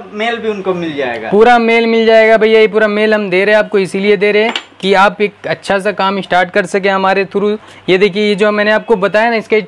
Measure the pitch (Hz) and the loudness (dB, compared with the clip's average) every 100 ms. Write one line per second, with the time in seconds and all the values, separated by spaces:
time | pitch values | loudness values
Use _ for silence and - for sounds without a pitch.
0 | 190 208 226 233 214 202 185 175 165 143 | -4 -8 -6 -4 -6 -6 -4 -4 -6 -6
1 | 127 117 107 202 226 240 226 233 233 226 | -6 -6 -2 2 4 4 2 0 0 0
2 | 226 226 220 226 220 220 214 208 214 208 | 4 4 4 4 4 4 2 2 0 0
3 | 214 214 202 180 202 214 196 208 185 196 | 0 0 0 -2 2 0 0 -2 -2 -2
4 | 202 202 202 208 220 - - - 190 190 | 0 0 2 0 0 -4 -12 -8 0 2
5 | 202 196 208 - 143 156 - 196 196 185 | 2 0 -6 -6 -8 -6 -4 -2 -2 -2
6 | 190 196 185 180 185 208 180 202 190 190 | -2 -4 0 0 0 -2 -2 -2 0 0
7 | 190 196 185 202 208 214 - - - 185 | 0 0 -2 -2 -4 -4 -10 -8 -2 2
8 | 202 190 208 202 214 208 208 214 214 214 | 2 0 -2 0 0 0 0 0 0 -2
9 | 196 208 233 226 - 214 | 0 0 0 -2 -4 -6